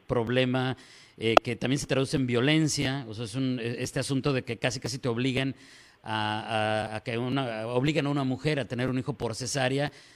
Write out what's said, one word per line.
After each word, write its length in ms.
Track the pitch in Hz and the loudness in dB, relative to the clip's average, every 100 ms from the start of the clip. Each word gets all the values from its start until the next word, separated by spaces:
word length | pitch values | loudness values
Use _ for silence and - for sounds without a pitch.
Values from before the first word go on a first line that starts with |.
| - | -2
problema, 680 | 127 113 127 127 131 127 123 - - - - | 0 2 4 4 2 0 -2 -10 -20 -20 -2
eh, 160 | 113 113 | 2 4
que 140 | 123 117 | 2 -2
también 240 | 127 139 | -2 -2
se 80 | - | 0
traduce 280 | 131 135 135 | 0 0 0
en 120 | 127 | 0
violencia. 760 | 120 135 156 156 143 131 139 113 | 2 4 4 2 0 -2 -4 -8
O 60 | |
sea, 100 | 104 | -8
es 100 | 113 | -6
un, 240 | 123 131 127 | -2 -2 -2
este 380 | 117 120 127 143 | -4 -4 -4 -4
asunto 340 | 127 135 147 | -2 0 2
de 120 | 131 | 0
que 120 | 120 113 | -2 -4
casi, 200 | 135 127 | -2 -2
casi 220 | 127 127 | -4 -4
te 80 | 127 | -2
obligan 480 | 117 131 127 135 - - - - - | 0 0 0 -2 -4 -14 -20 -20 -16
a, 880 | 113 110 107 107 107 110 107 107 104 | -6 -2 0 -2 -2 0 2 2 -2
a, 40 | 110 | -4
a 40 | |
que 160 | - 117 | -4 -2
una, 480 | 117 139 127 110 113 | 0 0 -2 -4 -2
obligan 400 | 123 143 156 143 | 2 4 4 2
a 40 | |
una 140 | 143 | 2
mujer 360 | 131 127 151 147 | 2 0 0 0
a 60 | 113 | -2
tener 220 | 120 123 | -2 0
un 100 | 127 | 0
hijo 140 | 127 | -2
por 200 | 120 117 | -2 -4
cesárea 560 | 113 127 139 127 139 143 - - | -2 -2 0 2 2 0 -4 -18